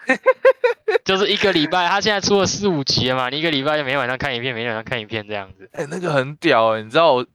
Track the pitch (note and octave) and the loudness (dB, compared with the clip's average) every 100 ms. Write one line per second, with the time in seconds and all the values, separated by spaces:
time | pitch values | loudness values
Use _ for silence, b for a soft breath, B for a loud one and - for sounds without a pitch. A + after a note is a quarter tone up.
0 | - B3+ - - C5+ - A#4+ - - - | -4 0 0 4 4 4 0 -2 -2 -2
1 | - F#3+ G3 G#3 G3+ E3+ D3+ F3+ F3 G3 | 0 0 2 2 2 2 2 0 2 0
2 | G3+ G3+ F3 G3+ F#3+ - G3+ D#3 C3+ - | 0 0 2 2 2 0 0 0 0 0
3 | B2 B2+ B2 C#3+ E3 C#3 C#3 D3+ C3+ C#3 | 0 0 0 -2 0 0 0 0 0 -2
4 | B2 B2+ C#3+ A#2+ C3 A2+ A#2+ A2 A2 B2 | 0 -2 -2 -4 -4 -4 -4 -4 -4 -8
5 | G#2+ A2+ G#2 G2+ F#2+ F#2+ F#2+ - C#3+ F3+ | -6 -8 -6 -10 -10 -18 -16 -10 -8 -6
6 | F3+ C#3+ C3 D3+ E3 A#2+ A2+ A2 A2 D3 | -2 -2 -4 -4 0 2 2 0 -2 0
7 | E3 B2+ B2 | 2 2 -2